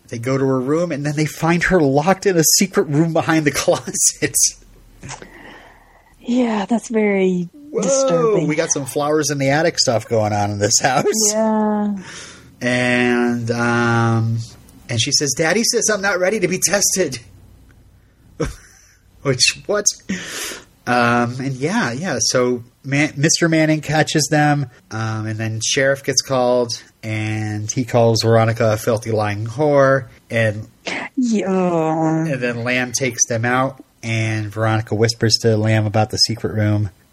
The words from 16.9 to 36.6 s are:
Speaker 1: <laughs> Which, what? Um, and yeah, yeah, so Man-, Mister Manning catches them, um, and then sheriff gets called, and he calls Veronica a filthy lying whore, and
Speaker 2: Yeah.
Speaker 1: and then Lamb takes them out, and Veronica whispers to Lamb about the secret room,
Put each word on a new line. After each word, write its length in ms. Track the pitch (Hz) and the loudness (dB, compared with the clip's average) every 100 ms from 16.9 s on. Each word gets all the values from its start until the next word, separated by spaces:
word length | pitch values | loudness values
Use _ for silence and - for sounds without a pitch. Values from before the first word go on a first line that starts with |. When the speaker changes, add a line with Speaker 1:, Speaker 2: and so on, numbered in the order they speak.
| 190 170 127 - - - - - - - _ _ _ _ - | 0 -2 -4 -14 -20 -20 -20 -20 -20 -20 _ _ _ _ -10
Speaker 1:
<laughs> 100 | 156 - - - _ _ _ _ | -8 -8 -20 -20 _ _ _ _
Which, 400 | - 131 - - - | -4 0 -2 -2 -4
what? 200 | 208 202 - - 185 - - - - - _ - | -2 -2 -6 -8 -10 -8 -10 -10 -12 -18 _ -2
Um, 500 | 123 120 120 120 127 | 2 2 2 0 -4
and 120 | 135 | -6
yeah, 380 | 127 143 226 151 | -4 -4 -2 -4
yeah, 260 | 120 185 127 | -4 -6 -2
so 420 | - 131 123 123 - _ | 0 0 0 -2 -6 _
Man-, 300 | 135 139 151 - | -4 0 0 0
Mister 320 | 156 - 170 | 0 2 2
Manning 320 | 160 156 156 | 4 2 2
catches 480 | 147 156 151 160 139 | 0 0 0 0 0
them, 380 | 151 147 143 139 - _ | 2 4 2 -2 -10 _
um, 360 | 110 110 110 110 | -6 -4 -4 -6
and 120 | 110 | -4
then 220 | 113 110 - | -4 -4 -2
sheriff 380 | - 135 139 | 0 0 0
gets 160 | - 131 | -2 -4
called, 600 | - 135 123 123 120 - - _ | 0 0 2 2 0 -6 -14 _
and 680 | 110 110 107 110 107 107 104 | -8 -4 -4 -4 -4 -4 -4
he 140 | - 113 | -4 0
calls 360 | 123 117 110 | 4 4 4
Veronica 500 | 110 113 113 117 113 | 4 4 4 2 0
a 20 | 107 | 0
filthy 340 | - 110 113 | 0 -2 -2
lying 360 | 113 104 104 113 | -2 -2 -4 -6
whore, 640 | 117 151 143 135 135 131 - _ | -2 2 4 4 2 -2 -14 _
and 380 | 117 110 107 107 _ - - - - | 0 0 -2 -10 _ -12 -12 -8 -4
Speaker 2:
Yeah. 1120 | 247 214 196 190 180 170 160 160 160 160 160 | 0 0 0 0 2 0 0 0 0 0 -2
Speaker 1:
and 140 | 131 | -2
then 220 | 123 120 | -4 -4
Lamb 280 | 120 127 127 | -2 -2 -2
takes 340 | 117 135 117 - | -2 -4 -2 -2
them 200 | 117 120 | 0 0
out, 360 | 123 135 135 - _ | 2 0 -4 -16 _
and 460 | 113 113 110 110 107 | -6 -2 -2 -2 -6
Veronica 420 | 104 110 110 110 | -2 0 0 0
whispers 420 | 104 117 117 113 - | 0 2 2 0 2
to 160 | 117 110 | 2 2
Lamb 300 | 110 110 107 | 4 2 2
about 240 | 107 107 | 0 0
the 80 | 92 | 0
secret 340 | - 113 - | -2 -2 -4
room, 380 | 104 | 0